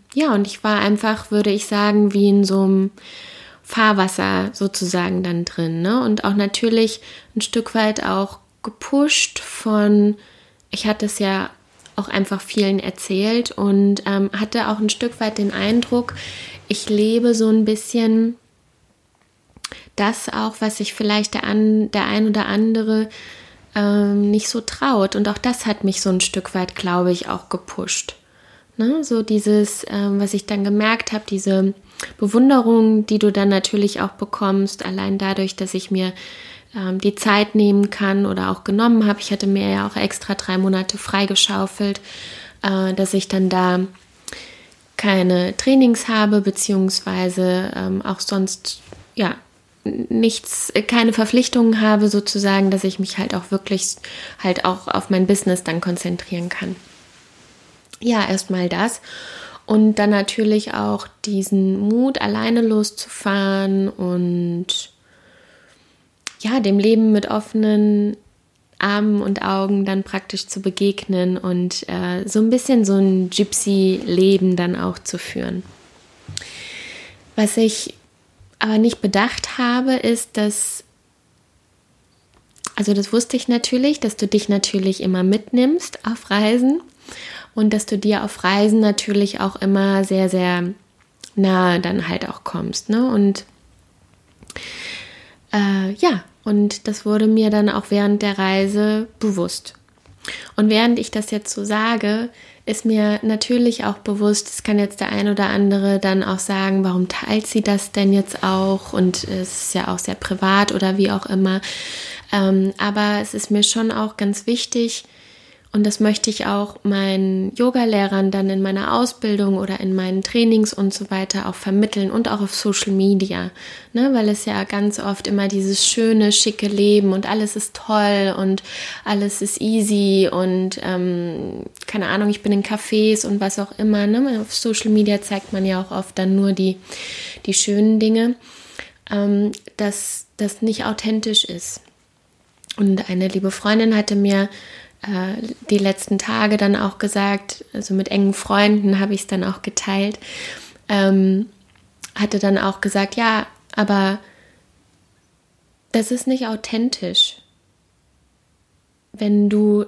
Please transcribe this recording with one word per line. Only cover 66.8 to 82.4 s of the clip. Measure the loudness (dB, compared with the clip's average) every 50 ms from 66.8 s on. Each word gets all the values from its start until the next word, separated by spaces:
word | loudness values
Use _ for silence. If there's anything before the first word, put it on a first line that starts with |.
| 4 4 4 4 4 4 4
mit | 2 2 0
offenen | -4 -4 -4 -4 -2 0 2 2 4 4 4 4 4 2 0 0 -4 -6 _ _ _ _ _ _ _ _ _ _ _ -4
Armen | -2 -2 0 2 2 2 2 2 0
und | 0 -2 -2 -2
Augen | -2 0 0 0 0 0 0 0
dann | 0 0 -2 -4
praktisch | -4 -6 -8 -8 -8 -10 -10 -10
zu | -10 -8 -6
begegnen | -4 -4 -2 0 0 0 0 -2 -4 -2 0 0 0 0 -2 -2
und, | -2 -2 -2 -2 -2 -2 -4 -6 -8 -6
äh, | -6 -4 -4 -4 -4 -6 -4 -2
so | 0 2
ein | 2 4
bisschen | 2 2 2 4 4 4 4
so | 4 4
ein | 4 4 4 4 2 0 0
Gypsy-Leben | 0 0 0 0 -2 -4 0 0 2 4 4 2 2 0 -2 0 2 4 6 6 6 4 4 2 2
dann | 2 0 -2 -2
auch | -2 -4 -4 -6 -6
zu | -10 -10 -10
führen. | -10 -10 -8 -8 -6 -6 -6 -6 -8 -10 -12 -16 -20 -20 -20 _ _ _ _ _ _ -18 -14 -14 -14 -14 -14 -16 -16 -16 -16 -16 -16 -16 -16 -18 -18 -20 -20 -20 -20 -20 -8 -2
Was | 0 0 2 2
ich | 4 2 2 2 -2 -8 -10 -12 -16 _ _ _ _ _ _ _ _ -20 -18 _ -6
aber | -2 0 2 4
nicht | 4 4 2 0
bedacht | -2 0 2 2 0 0 -2 -6 -10 -8 -6 -4
habe, | -2 0 0 0 2 2 0
ist, | 0 2 0 0 0 -2 -6 -4
dass, | -2 -2 0 0 -2 -4 -4 -6 -8 -12 _ _ _ _ _ _ _ _ _ _ _ _ _ _ _ _ _ _ _ _ _ _ _ _ _ _ _ _ _ _ _